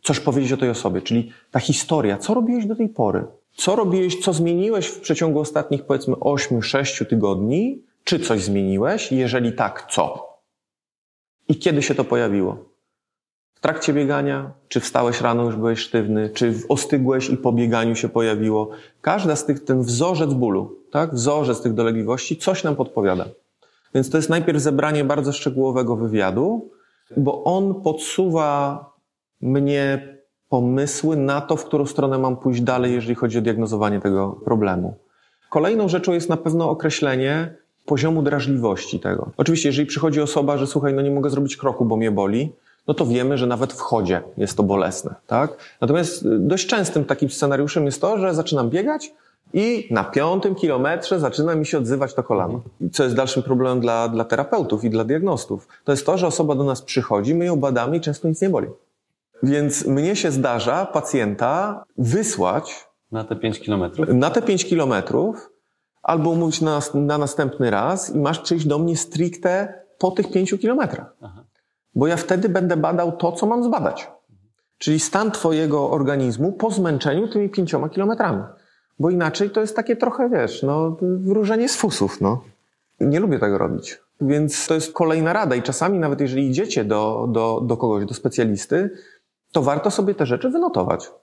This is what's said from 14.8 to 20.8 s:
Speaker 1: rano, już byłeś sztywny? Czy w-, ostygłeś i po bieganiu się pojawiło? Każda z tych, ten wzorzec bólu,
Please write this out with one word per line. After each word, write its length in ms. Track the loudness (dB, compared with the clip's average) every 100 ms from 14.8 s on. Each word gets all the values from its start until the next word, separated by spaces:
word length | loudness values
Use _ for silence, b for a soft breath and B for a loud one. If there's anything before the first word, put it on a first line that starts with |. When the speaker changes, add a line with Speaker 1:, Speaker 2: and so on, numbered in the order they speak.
| -2 0 0 2
Speaker 1:
rano, 220 | 0 2
już 120 | 0 0
byłeś 240 | 0 -2
sztywny? 500 | 0 -2 0 0 -2
Czy 220 | 0 0
w-, 140 | 0 -2
ostygłeś 600 | -2 0 0 2 0 0
i 80 | 0
po 140 | 2
bieganiu 440 | 2 2 2 0 0
się 140 | -2
pojawiło? 600 | 0 2 2 2 0 -2 B B B
Każda 340 | -2 0 0 0
z 100 | 0
tych, 180 | -4
ten 180 | 0 0
wzorzec 500 | 0 0 0 0 0
bólu, 420 | 0 2 0 -2 -12